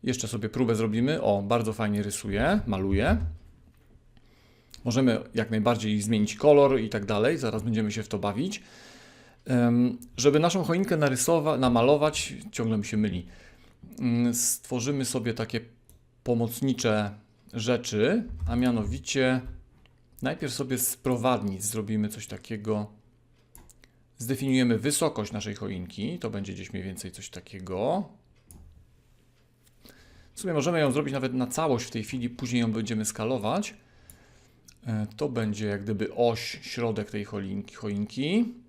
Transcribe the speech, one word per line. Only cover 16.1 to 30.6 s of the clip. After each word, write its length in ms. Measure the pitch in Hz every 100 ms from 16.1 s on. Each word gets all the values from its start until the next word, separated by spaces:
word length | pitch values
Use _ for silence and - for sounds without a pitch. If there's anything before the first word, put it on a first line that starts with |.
| _
pomocnicze 880 | - 120 117 117 139 120 120 107 104 101 _ _ -
rzeczy, 720 | 117 110 120 120 107 117 220 - - -
a 80 | 120
mianowicie 840 | 127 117 104 80 - 135 131 127 123 - - _ - _ _ -
najpierw 300 | 123 165 147
sobie 260 | 120 139 127
z 180 | 123 -
prowadnic 680 | 139 123 120 123 101 95
zrobimy 440 | 104 110 104 107 107
coś 180 | 110 107
takiego. 600 | 104 - 110 107 104 104 - _ _ _ _ _ - - - - _ _ _
Zdefiniujemy 600 | 117 135 135 131 123 110
wysokość 540 | 123 147 160 - 104
naszej 220 | 107 104
choinki, 640 | 101 98 95 90 - 110 175
to 120 | 113
będzie 220 | 104 98
gdzieś 200 | 95 92
mniej 120 | 98
więcej 260 | 92 92 95
coś 200 | 87 98
takiego. 800 | - - 98 92 95 120 180 180 - _ _ _ - - - - _ _ _ _ _ _ _ _ _ - - - - -
W 60 | -
sumie 120 | 190
możemy 280 | 156